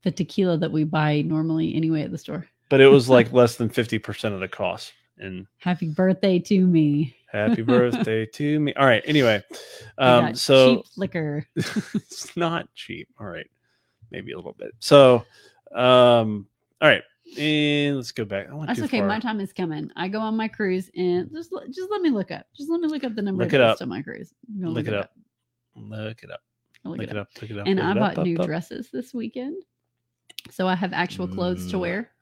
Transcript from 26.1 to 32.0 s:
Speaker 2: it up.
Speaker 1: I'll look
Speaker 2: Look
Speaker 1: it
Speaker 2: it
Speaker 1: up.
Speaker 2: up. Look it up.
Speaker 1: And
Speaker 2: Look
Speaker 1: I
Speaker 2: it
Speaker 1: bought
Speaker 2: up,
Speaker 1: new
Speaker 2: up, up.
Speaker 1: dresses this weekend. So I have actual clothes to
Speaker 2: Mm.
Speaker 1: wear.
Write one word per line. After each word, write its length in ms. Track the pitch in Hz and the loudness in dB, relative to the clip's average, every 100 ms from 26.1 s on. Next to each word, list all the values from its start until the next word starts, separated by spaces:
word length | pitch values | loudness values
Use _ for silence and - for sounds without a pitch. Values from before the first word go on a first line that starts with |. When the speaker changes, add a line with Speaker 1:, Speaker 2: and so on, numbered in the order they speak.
| 113 | -14
Speaker 2:
it 60 | - | -18
up. 100 | - _ _ _ _ | -20 _ _ _ _
Speaker 1:
I'll 60 | - | -14
look 100 | 165 | -12
Speaker 2:
Look 80 | 107 | -10
Speaker 1:
it 20 | |
Speaker 2:
it 40 | 104 | -10
Speaker 1:
up. 120 | 101 | -12
Speaker 2:
up. 80 | - | -16
Look 80 | 110 | -14
it 80 | 104 | -8
up. 80 | 101 | -2
Speaker 1:
And 120 | 190 | -2
Speaker 2:
Look 80 | - | 0
Speaker 1:
I 60 | |
Speaker 2:
it 20 | |
Speaker 1:
bought 240 | 208 202 - | -2 -2 -2
Speaker 2:
up, 60 | 175 | -4
Speaker 1:
new 80 | |
Speaker 2:
up, 60 | 165 | -2
up. 60 | 175 | -4
Speaker 1:
dresses 440 | 160 - - 226 | -6 -10 -16 -12
this 240 | 254 247 | -14 -12
weekend. 480 | 240 226 254 262 370 _ _ _ _ _ _ _ - - | -12 -12 -10 -12 -12 _ _ _ _ _ _ _ -20 -16
So 180 | - 185 | -6 -4
I 60 | |
have 180 | 180 185 | -2 -4
actual 340 | 170 175 - 180 | -4 -6 -6 -8
clothes 380 | 190 180 180 180 | -4 -4 -4 -6
to 60 | 185 | -6
Speaker 2:
Mm. 40 | |
Speaker 1:
wear. 300 | 175 190 | -4 -6